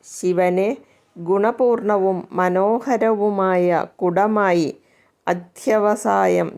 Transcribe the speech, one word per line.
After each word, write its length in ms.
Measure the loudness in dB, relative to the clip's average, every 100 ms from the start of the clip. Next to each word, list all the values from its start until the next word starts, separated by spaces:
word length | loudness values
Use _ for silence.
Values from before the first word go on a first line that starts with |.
| -18
ശിവനെ 540 | -6 -2 2 2 2 -2 -4 -12 _ _ -12
ഗുണപൂർണവും 1000 | -2 0 0 0 0 0 0 0 0 -2 -4 -2
മനോഹരവുമായ 1300 | 0 2 0 0 -2 0 0 0 0 0 0 2 2 0 -2 -4
കുടമായി 680 | -2 0 0 2 2 2 0 -6 _ _ _ _ -4
അധ്യവസായം 1200 | -4 -6 -8 -2 2 2 0 0 2 2 2 -2